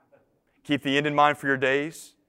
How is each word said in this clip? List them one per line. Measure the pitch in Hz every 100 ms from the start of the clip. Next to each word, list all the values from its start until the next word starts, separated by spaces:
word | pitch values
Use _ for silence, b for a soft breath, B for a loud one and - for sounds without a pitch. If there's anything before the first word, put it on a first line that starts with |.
| _ _ _ _ _ _ -
Keep | 139
the | 139 139
end | 147
in | 147
mind | 147 143
for | 139
your | 135
days. | 131 139 156 - - _